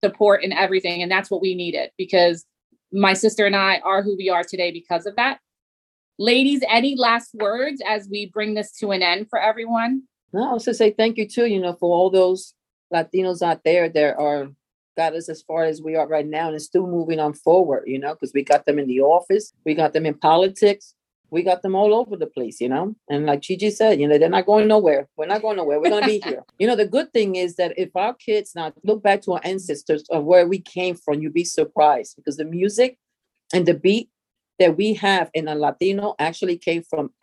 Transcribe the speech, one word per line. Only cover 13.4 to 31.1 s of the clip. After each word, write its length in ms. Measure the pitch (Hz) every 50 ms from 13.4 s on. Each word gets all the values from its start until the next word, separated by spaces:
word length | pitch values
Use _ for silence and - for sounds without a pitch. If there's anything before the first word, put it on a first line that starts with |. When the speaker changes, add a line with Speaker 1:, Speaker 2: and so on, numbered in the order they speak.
Speaker 2:
out 220 | 175 170 160 160 -
there 260 | 156 165 180 170 160
that 260 | 165 156 151 147 - -
are, 320 | 147 147 147 147 139 139 139 _ _ _ _ _ _ _ _
got 200 | - 165 160 156
us 120 | 165 165 -
as 140 | 156 156
far 220 | - - 160 165 165
as 180 | 160 156 151
we 140 | 156 156 160
are 120 | 160 147 147
right 180 | 156 151 147 151
now 220 | 151 156 165 165
and 120 | 156 151
still 240 | 151 - - 185 190
moving 340 | 180 175 175 165 160 165 156
on 140 | 151 151 151
forward, 500 | - - 165 165 185 185 156 135 117 - 117
you 100 | 131 135
know, 160 | 139 143 160
'cause 160 | - - 127 -
we 100 | 139 139
got 220 | - 147 143 -
them 120 | - 147 147
in 100 | 143 131
the 140 | 123 131
office, 520 | 135 143 160 180 180 - 190 214 208 - - _ -
we 80 | 156 156
got 200 | 156 160 151 -
them 120 | 156 165
in 80 | 156 147
politics, 800 | - - 156 160 170 185 196 196 - 214 202 202 202 - - _ _ _ _ _ _ _ _
we 100 | - 170
got 220 | 175 185 180 180 -
them 100 | 190 190
all 220 | 190 208 214 214
over 200 | 226 247 214 208
the 120 | 175 156 -
place, 340 | - - 123 113 - -
you 80 | 117 123
know? 260 | 131 143 175 202 214 - _ -
And 160 | 143 143 151
like 160 | 151 143 143
Gigi 300 | - - 185 175 202 214
said, 280 | 208 - 220 220 202 143
you 80 | 143 147
know, 120 | 151 147
they're 100 | 160 165
not 160 | 180 190 180
going 220 | 190 208 214 214 214
nowhere. 400 | 214 214 196 165 147 139 143 - _ -
We're 80 | 156
not 160 | 170 202 214
going 160 | 214 220 208 190
nowhere. 220 | 170 147 143 151
We're 80 | 156 -
gonna 160 | 214 208 208
be 140 | - 214 202
Speaker 1:
<laughs> 40 | -
Speaker 2:
here. 200 | - 131 131 - _ _ -
You 80 | 190 226
know, 80 | 247
the 100 | 208 214 190
good 240 | 185 269 - -
thing 240 | - 233 214 196 185
is 200 | 180 180 175 175
that 180 | - 180 175 175
if 200 | - 190 180 -
our 180 | 180 196 226 254
kids 400 | - _ - 214 214 208 - -
now 180 | 170 165 156 - _ -
look 180 | 190 214 220
back 220 | - 208 196 202 -
to 100 | - 180
our 80 | 170 -
ancestors 600 | 175 190 190 180 180 151 139 - - 156 151 - -
of 140 | 170 160 147
where 220 | 151 180 180 175 175
we 120 | 190 185
came 340 | 170 - - 185 185 185 175
from, 280 | 170 _ -